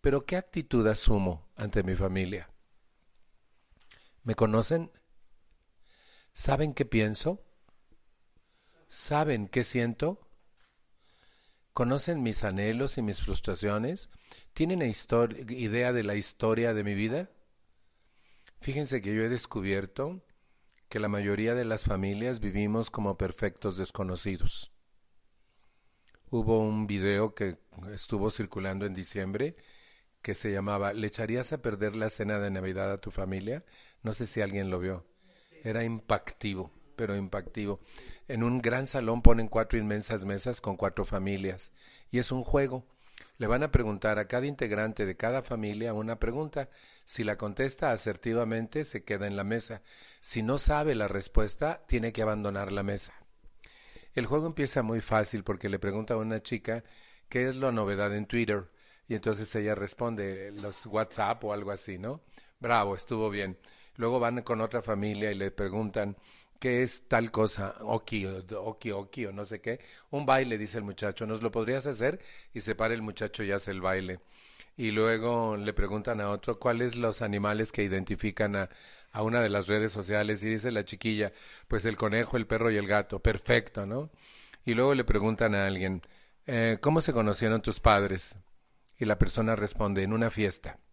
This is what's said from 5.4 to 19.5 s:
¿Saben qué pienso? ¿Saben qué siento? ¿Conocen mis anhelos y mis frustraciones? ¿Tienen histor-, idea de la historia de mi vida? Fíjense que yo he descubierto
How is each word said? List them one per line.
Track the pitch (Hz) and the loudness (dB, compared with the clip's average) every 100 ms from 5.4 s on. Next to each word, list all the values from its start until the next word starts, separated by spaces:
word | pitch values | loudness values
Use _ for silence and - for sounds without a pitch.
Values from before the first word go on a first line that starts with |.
| _ _ _ _ - - - - _ | _ _ _ _ -20 -20 -20 -20 _
¿Saben | - - 135 151 | -2 2 4 2
qué | 131 | 0
pienso? | - 113 107 107 160 196 - _ _ - _ - _ _ _ _ _ _ _ _ _ | 2 4 4 2 -2 -2 -10 _ _ -20 _ -20 _ _ _ _ _ _ _ _ _
¿Saben | - - 147 151 117 101 | -8 0 2 2 0 2
qué | 131 | 0
siento? | 117 127 117 113 156 208 - - _ _ - _ _ _ _ _ - _ _ _ _ | 2 2 0 0 -2 -2 -14 -20 _ _ -20 _ _ _ _ _ -20 _ _ _ _
¿Conocen | - 120 139 170 165 | 0 2 2 0 0
mis | 117 104 | 0 2
anhelos | 107 95 104 113 135 - | 0 0 0 0 -2 -2
y | |
mis | 107 98 | -2 -2
frustraciones? | - 104 - 90 104 104 123 190 - - - - - | 0 0 0 0 0 0 -2 -4 -10 -18 -20 -20 -14
¿Tienen | - 160 180 | -2 0 2
histor-, | 131 101 - 117 117 110 117 | 0 -2 2 4 4 0 -8
idea | 123 110 113 123 | -4 -2 0 2
de | 123 | 2
la | 104 | 0
historia | 104 101 - 110 113 117 | -2 -4 0 2 4 2
de | 107 | 0
mi | 104 | 0
vida? | 101 110 143 190 _ _ _ _ _ _ _ _ _ _ - - - | 0 0 -2 -4 _ _ _ _ _ _ _ _ _ _ -20 -20 -8
Fíjense | - 135 143 131 | -4 -2 -2 -2
que | 98 | 0
yo | 107 | 0
he | 113 | 0
descubierto | 123 - | -2 -2